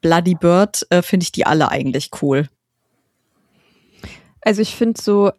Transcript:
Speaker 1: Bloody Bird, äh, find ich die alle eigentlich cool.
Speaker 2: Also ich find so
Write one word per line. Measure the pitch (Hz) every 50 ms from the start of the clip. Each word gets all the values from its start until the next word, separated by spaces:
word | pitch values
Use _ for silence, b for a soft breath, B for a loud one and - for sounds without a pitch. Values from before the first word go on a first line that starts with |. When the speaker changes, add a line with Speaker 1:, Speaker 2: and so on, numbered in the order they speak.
Speaker 1:
Bloody | - 170 165 170 170 185 180
Bird, | 160 - 170 170 180 202 208 - - - _
äh, | - 180
find | 170 - - 185 170
ich | -
die | - - -
alle | - 151 156 151 -
eigentlich | 147 147 - 135 123 127 - - - -
cool. | - 143 135 139 147 139 _ _ _ _ _ _ _ _ _ _ _ _ _ _ _ _ _ _ _ _ _ B B B B B B B B B B B B B B B B B
Speaker 2:
Also | - 220 214 202
ich | 214 - -
find | - 233 226 226 -
so | - - 202 202 202 196 -